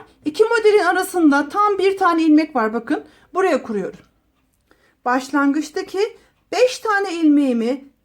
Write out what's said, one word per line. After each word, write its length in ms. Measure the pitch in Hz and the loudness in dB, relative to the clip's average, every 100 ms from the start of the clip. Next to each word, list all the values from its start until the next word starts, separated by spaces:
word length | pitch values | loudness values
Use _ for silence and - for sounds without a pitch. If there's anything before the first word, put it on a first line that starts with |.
| - _ 302 | -6 _ -6
iki 180 | 302 | -2
modelin 400 | 440 466 427 415 | 0 2 4 2
arasında 680 | 339 370 370 359 311 277 294 | 2 0 -2 2 2 2 0
tam 280 | 392 415 392 | -2 0 0
bir 200 | 381 392 | 0 0
tane 260 | 370 330 | 0 2
ilmek 320 | 320 302 311 262 | 4 4 2 -2
var. 180 | 220 | -2
Bakın 300 | 233 233 302 - _ _ | -4 -6 -6 -8 _ _
buraya 300 | 330 381 269 | -2 0 -2
kuruyorum. 360 | 254 208 180 - _ _ _ _ _ _ _ _ _ _ 247 | -4 -6 -8 -12 _ _ _ _ _ _ _ _ _ _ -4
Başlangıçtaki 1120 | 254 262 294 285 277 302 381 - 370 453 - _ _ _ | -4 -2 -2 0 -2 -4 -8 -8 -4 -4 -6 _ _ _
beş 280 | 359 494 - | 0 0 0
tane 340 | 440 403 392 | -2 -2 -2
ilmeğimi 720 | 339 311 285 277 240 226 269 - _ | 0 2 4 2 0 -2 -4 -10 _